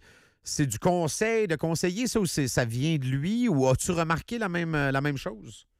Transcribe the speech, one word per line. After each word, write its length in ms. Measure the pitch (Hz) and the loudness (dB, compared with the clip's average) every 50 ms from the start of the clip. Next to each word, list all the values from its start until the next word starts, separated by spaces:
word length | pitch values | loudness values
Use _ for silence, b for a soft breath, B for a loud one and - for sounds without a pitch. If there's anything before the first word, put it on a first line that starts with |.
| b b b b b b b b b | b b b b b b b b b
c'est 220 | - - - 147 | -8 -2 -2 0
du 140 | 131 - - | 0 -2 0
conseil, 680 | - 185 180 175 165 143 - - 214 220 226 226 214 | 0 2 2 2 0 -2 -2 -2 0 0 2 0 0
de 100 | 170 160 | 0 0
conseiller, 500 | - - 160 165 - - 180 180 214 254 | -2 0 -2 0 0 0 -2 0 0 -2
ça, 140 | 226 - 226 | 0 0 0
ou 40 | 196 | 0
c'est, 220 | 160 - 160 139 | 2 0 0 0
ça 160 | 120 - 143 127 | 2 2 0 0
vient 320 | 113 113 123 139 165 165 | 0 0 0 0 0 0
de 100 | 147 131 | 0 0
lui, 440 | 131 131 139 143 185 220 240 247 240 | 0 -2 -2 0 -2 0 0 2 2
ou 180 | 165 135 131 | 4 4 4
as-tu 240 | 131 131 - - - | 4 4 2 2 0
remarqué 460 | 180 165 165 160 165 147 - - 233 | 0 0 2 0 0 -2 -2 -4 -4
la 100 | 233 220 | -4 -2
même, 280 | 185 170 175 170 165 156 | -2 -2 -2 -2 0 0
euh, 160 | 147 143 139 135 | 0 2 2 2
la 80 | 135 | 2
même 160 | 143 147 143 | 0 0 -2
chose ? 480 | 131 - 180 220 214 165 123 107 - - _ _ | -2 -6 -8 -10 -10 -16 -18 -20 -20 -20 _ _